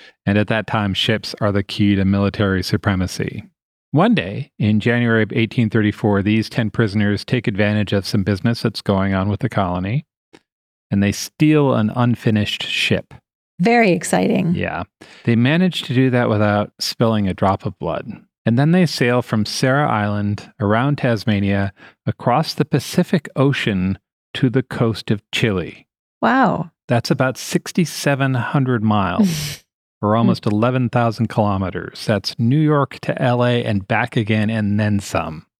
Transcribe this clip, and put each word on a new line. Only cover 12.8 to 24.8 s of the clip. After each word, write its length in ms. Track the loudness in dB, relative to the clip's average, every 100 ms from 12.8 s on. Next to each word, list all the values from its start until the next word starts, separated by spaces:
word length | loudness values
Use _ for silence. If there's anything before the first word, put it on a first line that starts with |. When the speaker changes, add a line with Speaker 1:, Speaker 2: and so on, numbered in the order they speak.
| -2 -2 -4 -18 _ _ _ -2
Speaker 2:
Very 320 | 2 4 4
exciting. 640 | 2 0 0 2 0 0 -2
Speaker 1:
Yeah. 280 | -4 -6 -10 _ -20 -6 0
They 100 | 2
manage 480 | 4 4 2 -2
to 100 | -2
do 160 | 0 2
that 180 | 2 2
without 420 | 2 2 2 -2 -6
spilling 480 | -8 0 0 2 0
a 60 |
drop 320 | 0 0 0 -4
of 120 | -8
blood. 480 | -6 -6 -8 -16 _ _ 0
And 120 | 2
then 140 | 4
they 140 | 2 2
sail 360 | 0 0 0
from 240 | 0 -2 -2
Sarah 420 | 0 0 2 0
Island 600 | 0 -2 -2 -2 -4 -8 -4
around 380 | 0 2 0 0
Tasmania, 760 | 0 0 0 0 0 0 -2 -8 -20 _ -8
across 480 | -4 0 0 0
the 120 | -4 -2
Pacific 640 | -2 -2 -2 0 -2 -2 0
Ocean 640 | 0 0 -2 0 0 -2 _ _ _ -2
to 140 | 0
the 140 | 0
coast 480 | -2 -2